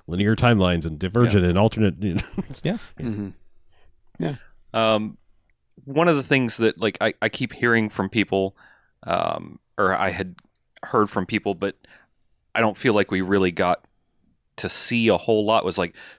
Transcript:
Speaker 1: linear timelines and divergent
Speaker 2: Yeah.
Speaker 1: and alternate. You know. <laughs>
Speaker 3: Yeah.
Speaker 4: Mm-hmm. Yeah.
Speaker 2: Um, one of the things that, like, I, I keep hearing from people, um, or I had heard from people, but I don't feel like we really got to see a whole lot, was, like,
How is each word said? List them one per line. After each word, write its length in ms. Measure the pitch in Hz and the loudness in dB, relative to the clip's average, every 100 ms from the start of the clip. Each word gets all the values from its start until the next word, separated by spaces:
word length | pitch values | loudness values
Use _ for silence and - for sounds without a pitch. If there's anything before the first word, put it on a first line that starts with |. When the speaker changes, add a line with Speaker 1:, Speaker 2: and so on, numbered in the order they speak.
| - | -8
Speaker 1:
linear 300 | 90 101 110 | -2 0 2
timelines 480 | 123 110 92 85 | 4 4 4 2
and 140 | 80 76 | -2 -6
divergent 460 | 92 110 120 101 | -2 2 4 4
Speaker 2:
Yeah. 60 | 90 | 4
Speaker 1:
and 80 | 90 | 4
alternate. 440 | 104 110 104 85 | 2 2 0 0
You 120 | 101 | -4
know. 80 | 92 - - | -4 -6 -8
<laughs> 200 | - 135 | -10 -6
Speaker 3:
Yeah. 160 | - 220 - - | -6 -6 -8 -10
Speaker 4:
Mm-hmm. 300 | 131 104 98 - - - - - - _ _ - | -8 -6 -10 -12 -20 -20 -20 -20 -20 _ _ -8
Yeah. 160 | 160 135 - - _ | -8 -8 -16 -20 _
Speaker 2:
Um, 420 | 110 113 107 107 - _ _ _ _ _ - | -2 2 0 -2 -12 _ _ _ _ _ -20
one 240 | 139 139 175 | -6 0 2
of 80 | 147 | 2
the 60 | |
things 360 | 127 135 120 - | 2 0 0 0
that, 200 | 113 - | 0 0
like, 200 | 104 - | -4 0
I, 140 | 107 - | -2 -2
I 60 | 113 | -4
keep 220 | - 123 | -4 -8
hearing 340 | - 120 117 107 | -2 2 2 0
from 220 | - 95 | -2 -2
people, 440 | 113 98 98 95 - - _ _ _ | -2 0 0 -2 -6 -20 _ _ _
um, 540 | - 87 - - 80 - _ - | -4 -2 -2 -4 -10 -18 _ 0
or 160 | 95 | 0
I 160 | 95 95 | 2 -2
had 240 | 87 92 87 _ _ _ - | -2 -8 -10 _ _ _ -18
heard 260 | - 117 104 | -2 0 2
from 160 | 101 | 0
people, 300 | 90 107 101 | -2 -4 -4
but 220 | 87 98 - _ - _ _ _ _ _ | -4 -6 -8 _ -20 _ _ _ _ _
I 60 | - | 0
don't 160 | 113 92 | 0 0
feel 160 | 127 | 2
like 160 | 104 98 | 2 2
we 120 | 95 | -2
really 300 | 92 98 92 | 2 2 2
got 320 | 85 90 87 _ _ _ _ _ _ _ - | 2 0 0 _ _ _ _ _ _ _ -10
to 120 | 117 | -6
see 400 | - - 120 110 | -4 -2 0 2
a 80 | 90 | 2
whole 300 | - 107 104 | 2 0 2
lot, 180 | 113 | 0
was, 140 | 92 90 | 0 -2
like, 160 | 87 - - | -4 -6 -20